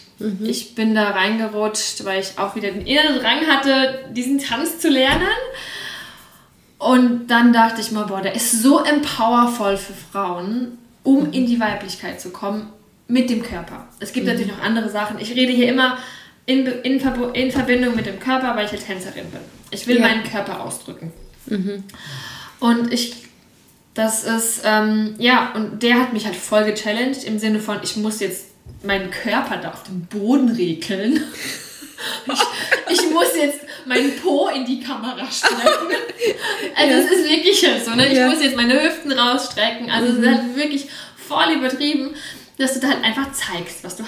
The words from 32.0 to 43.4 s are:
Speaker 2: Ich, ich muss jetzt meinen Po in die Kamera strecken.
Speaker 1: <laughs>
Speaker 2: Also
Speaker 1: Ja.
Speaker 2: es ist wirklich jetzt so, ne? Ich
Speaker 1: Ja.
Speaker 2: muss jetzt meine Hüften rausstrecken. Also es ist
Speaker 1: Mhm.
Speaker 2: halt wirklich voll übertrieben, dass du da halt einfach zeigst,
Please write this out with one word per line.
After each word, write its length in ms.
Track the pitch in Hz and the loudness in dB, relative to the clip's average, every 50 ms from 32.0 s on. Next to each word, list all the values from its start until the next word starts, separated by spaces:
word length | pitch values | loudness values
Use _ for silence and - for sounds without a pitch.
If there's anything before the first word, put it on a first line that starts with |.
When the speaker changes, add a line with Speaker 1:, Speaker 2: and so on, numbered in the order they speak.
| - - - - - | -10 -10 -10 -8 -6
Speaker 2:
Ich, 720 | 262 262 285 - - - - - - - - - - 339 - | -6 0 0 0 0 -2 -6 -2 -2 -2 -2 0 0 0 2
ich 120 | 349 311 | 2 2
muss 160 | 311 330 - - - | 4 4 4 4 2
jetzt 220 | 330 294 285 285 - - - - - - | 2 0 0 0 -4 -10 -14 -16 -14 -4
meinen 260 | 262 254 247 269 277 - - | 0 2 2 2 2 0 0
Po 300 | - 370 285 285 381 359 | 0 2 2 2 2 0
in 160 | 302 269 254 | 0 -4 -4
die 160 | 233 262 233 | -4 -4 -4
Kamera 440 | - - 262 214 220 254 - - 262 - | -4 -8 -8 -6 -6 -8 -8 -8 -8 -6
strecken. 300 | - - - - - - | -6 0 0 0 0 4
Speaker 1:
<laughs> 1120 | - - - - 330 339 480 480 480 - - - 480 440 - - - - 392 415 392 349 - | 2 2 2 2 0 -4 -4 -4 -6 -8 -6 -2 -2 -2 -2 -2 -4 -6 -4 -4 -6 -6 0
Speaker 2:
Also 160 | 285 294 277 | 2 4 6
Speaker 1:
Ja. 60 | 254 262 | 6 4
Speaker 2:
es 120 | - - | 4 4
ist 180 | 370 359 311 302 | 4 4 4 4
wirklich 320 | 311 320 330 370 403 - | 2 4 4 4 4 6
jetzt 240 | 349 277 233 214 - | 4 4 2 2 -2
so, 60 | 233 226 | -2 2
ne? 120 | 247 262 269 | 2 4 4
Ich 60 | 269 | 6
Speaker 1:
Ja. 100 | 254 254 262 | 4 4 4
Speaker 2:
muss 140 | 320 311 294 | 4 2 2
jetzt 140 | 262 - | 0 2
meine 160 | 240 240 240 262 285 | 2 2 4 4 4
Hüften 300 | 302 330 320 - - 285 262 | 2 2 0 -2 -4 -4 0
rausstrecken. 760 | 247 240 247 254 277 - - - 208 214 233 233 - 240 - | 2 2 2 2 0 -2 -4 -2 -2 -2 -2 -2 -4 -6 -2
Also 180 | - 226 233 247 | -2 0 2 2
es 40 | 233 | 2
ist 60 | 226 | 4
Speaker 1:
Mhm. 40 | 240 262 277 | 4 4 4
Speaker 2:
halt 200 | 226 240 240 - | 4 2 -2 -2
wirklich 300 | 277 302 294 285 277 - - - - - - - | -2 -2 -2 -2 -4 -6 -8 -14 -16 -18 -18 -20
voll 380 | - - - 294 311 330 330 320 | -20 -10 -4 0 0 2 2 2
übertrieben, 540 | 262 262 254 254 - 294 294 302 269 262 277 - - - - - - - - _ | 2 0 -2 -2 0 -2 0 0 0 -2 -4 -8 -12 -14 -16 -16 -18 -20 -20 _
dass 160 | - 262 262 269 | -2 -2 -2 0
du 60 | 262 | -2
da 80 | 262 277 | 0 0
halt 140 | 262 - - | 0 2 0
einfach 260 | 220 220 269 277 269 | -2 0 -2 -4 -4
zeigst, 520 | - - | -4 -6